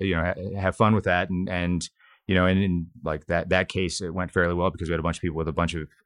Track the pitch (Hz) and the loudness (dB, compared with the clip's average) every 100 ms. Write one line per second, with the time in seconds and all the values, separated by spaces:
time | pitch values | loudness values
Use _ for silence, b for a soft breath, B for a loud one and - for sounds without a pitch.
0 | 95 82 87 92 92 98 92 - 110 107 | 0 0 0 -2 -6 -2 -2 4 4 4
1 | 95 90 92 90 95 90 87 87 - b | 2 0 0 -2 -2 -2 0 -2 -4 b
2 | b b - 92 90 95 98 87 82 - | b b 0 2 4 4 2 0 -4 -8
3 | 80 78 - 87 85 92 92 98 90 - | -6 -6 -2 -2 0 0 0 -2 -4 -4
4 | 90 90 90 - 87 87 92 - 80 82 | -8 -6 -4 0 2 2 -2 -2 -4 -2
5 | 82 82 87 78 80 80 82 85 78 _ | -2 -2 -4 -4 -4 -2 -2 -2 -10 _